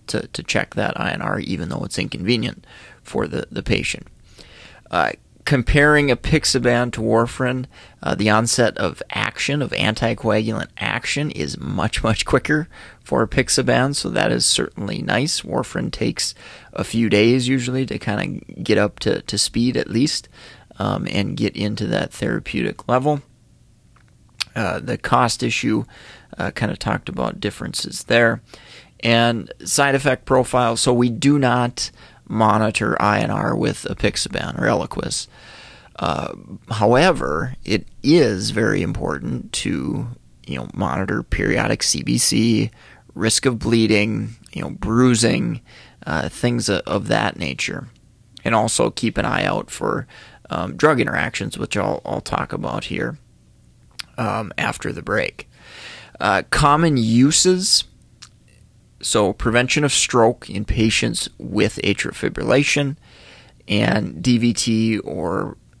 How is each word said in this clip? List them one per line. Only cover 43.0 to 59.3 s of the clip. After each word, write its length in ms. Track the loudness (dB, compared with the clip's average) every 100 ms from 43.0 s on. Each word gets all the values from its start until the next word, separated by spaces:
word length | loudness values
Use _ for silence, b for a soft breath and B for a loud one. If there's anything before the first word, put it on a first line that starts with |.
| B
risk 320 | -4 0 2 0
of 140 | 0
bleeding, 760 | 2 4 4 4 2 -2 -6 -10 -14
you 80 | -10
know, 100 | -8
bruising, 920 | -6 0 4 6 6 2 2 -2 -6 B B B B -4
uh, 220 | -4 -4
things 400 | -2 0 0 0
o-, 120 | -2 -2
of 200 | -4 0
that 280 | 0 0 -2
nature. 520 | -6 -4 -6 -6 -12 -20 _ _ _ -8
And 120 | 0 2
also 340 | 2 2 0
keep 280 | 0 -2 -2
an 80 | -2
eye 200 | 0 0
out 240 | -2 -6
for, 380 | -6 -4 -4 -6 B B B -8
um, 260 | -6 -6 2
drug 240 | 2 4
interactions, 580 | 0 -2 -4 -4 -8 -6
which 180 | -4 -2
I'll, 240 | -2 -4
I'll 180 | -6 -8
talk 320 | -4 -4 -4
about 320 | -6 -6 -6 -6
here, 320 | -6 -6 -8 _ _ _ _ _ _ _ -16 -14 -6
um, 340 | -4 -4 -6 -4
after 340 | -4 -4 -8
the 120 | -8
break. 440 | -2 -2 -2 -6 -20 B B B B B B -4
Uh, 220 | 0 0 0
common 480 | 2 4 6 4 4
uses, 840 | 4 6 6 6 4 2 2 0 0 -12 _ _ -20 _ _ -20 -20 _ _ _
so 320 | -2 2 2